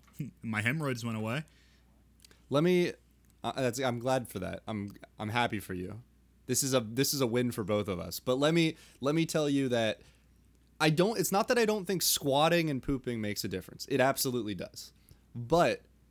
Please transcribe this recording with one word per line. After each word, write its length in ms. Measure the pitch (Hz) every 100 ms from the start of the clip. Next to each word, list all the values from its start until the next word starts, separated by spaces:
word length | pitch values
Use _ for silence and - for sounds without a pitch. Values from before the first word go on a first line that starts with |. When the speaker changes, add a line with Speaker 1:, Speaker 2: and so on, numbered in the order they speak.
| - -
Speaker 1:
<laughs> 220 | 135 -
my 180 | 117 107
hemorrhoids 420 | 110 156 147 120 117
went 120 | 110
away. 260 | 110 131 - - _ _ _ _ _ _ - - _
Speaker 2:
Let 140 | 139
me, 300 | 170 180 170 - _ _ _ _
uh, 80 | 117
that's, 260 | - 127 117
I'm 200 | 131 120
glad 280 | 123 135 117
for 120 | 104
that. 220 | 87 90 -
I'm, 280 | 110 101 92 - -
I'm 100 | 107
happy 300 | 120 123 107
for 140 | -
you. 280 | 92 92 107 - _ _ _ -
This 160 | 123
is 100 | 135
a, 60 | 131
this 340 | 107 117 139
is 80 | 139
a 60 | 127
win 240 | 120 123
for 120 | 117
both 240 | 98 104 101
of 120 | 90
us. 200 | 87 -
But 200 | - 127
let 140 | 147
me, 220 | 165 160 - - -
let 120 | 131 156
me 100 | 160
tell 240 | 165 147
you 200 | 139 135
that 320 | 120 110 - - _ _ _ _ _ _ -
I 80 | 156
don't, 300 | 156 185 214
it's 120 | 165
not 160 | 196 220
that 100 | 247
I 60 | 220
don't 200 | 214 180
think 160 | 185
squatting 680 | - - 143 135 160 170 160
and 120 | 131
pooping 400 | - 139 123 117
makes 220 | 107 101
a 40 | 107
difference. 380 | 92 - - -
It 120 | 135
absolutely 540 | 131 135 135 123 107 92
does. 360 | - - - - _ - _ -
But 460 | 117 165 147 101 - _ _